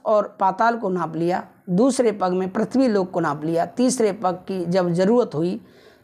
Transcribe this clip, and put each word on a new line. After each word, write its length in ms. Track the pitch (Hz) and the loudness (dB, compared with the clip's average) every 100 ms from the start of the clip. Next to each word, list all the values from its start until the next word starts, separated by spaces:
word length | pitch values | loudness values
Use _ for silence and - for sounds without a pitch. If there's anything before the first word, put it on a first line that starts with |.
| - | -2
और 300 | 214 202 - | 0 0 -2
पाताल 360 | 190 185 226 226 | -2 2 0 0
को 120 | 208 | -2
नाप 280 | 185 160 156 | -4 -4 -4
लिया, 300 | 170 190 - _ - | -2 -2 -6 _ -2
दूसरे 420 | 175 262 247 240 | 2 2 2 0
पग 200 | 202 185 | 0 -2
में 200 | 185 190 | -2 -2
पृथ्वी 360 | 220 208 247 262 | -2 -2 2 2
लोक 220 | 202 185 | 2 0
को 100 | 180 | -2
नाप 240 | 160 147 | -2 -2
लिया, 220 | 151 165 170 | -2 -2 -2
तीसरे 460 | - 247 254 214 | 0 0 2 0
पग 220 | 190 185 | 0 -2
की 300 | 180 - 190 | -4 -6 -6
जब 260 | 175 185 175 | -2 0 2
ज़रूरत 400 | 170 190 240 220 | 2 4 4 2
हुई 260 | 147 175 220 - - - _ | -2 -4 -4 -12 -20 -20 _